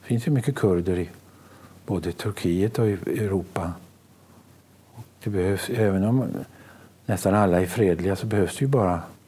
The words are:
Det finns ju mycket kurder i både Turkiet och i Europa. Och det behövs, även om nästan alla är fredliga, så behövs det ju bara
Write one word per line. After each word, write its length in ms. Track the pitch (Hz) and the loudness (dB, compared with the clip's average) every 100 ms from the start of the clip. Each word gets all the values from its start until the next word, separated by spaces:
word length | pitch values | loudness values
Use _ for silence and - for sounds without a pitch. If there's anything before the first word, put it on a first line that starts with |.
Det 60 | - | -2
finns 200 | 117 139 | -2 0
ju 40 | |
mycket 240 | 143 120 | 0 0
kurder 440 | 139 107 87 87 90 | 0 2 2 0 -2
i 100 | 85 - - - - - - - - | -4 -10 -20 -20 -20 -20 -20 -20 -6
både 260 | 92 85 | -4 -4
Turkiet 640 | 85 107 98 92 87 104 117 | -6 -8 -4 0 2 0 2
och 100 | 113 | 0
i 40 | 98 - | 0 -4
Europa. 680 | 95 104 95 87 - 87 87 - - _ - _ - - - _ _ _ | -4 0 -2 -2 -6 -6 -8 -14 -20 _ -20 _ -20 -20 -20 _ _ _
Och 100 | - - _ | -20 -20 _
det 60 | - | -4
behövs, 400 | 101 90 98 - | 0 0 0 -2
även 340 | 123 107 95 | 0 2 2
om 200 | 101 127 113 - - - - - - _ - | 2 2 0 -6 -10 -18 -20 -20 -20 _ -4
nästan 280 | 101 98 | 0 2
alla 260 | 101 101 87 | 4 4 4
är 60 | 90 | 2
fredliga, 500 | 110 101 85 90 98 | 2 2 2 0 -2
så 100 | 113 | -2
behövs 300 | 104 90 - | 0 0 0
det 80 | |
ju 40 | 139 | 0
bara 340 | 135 95 87 - - | 2 2 0 -6 -20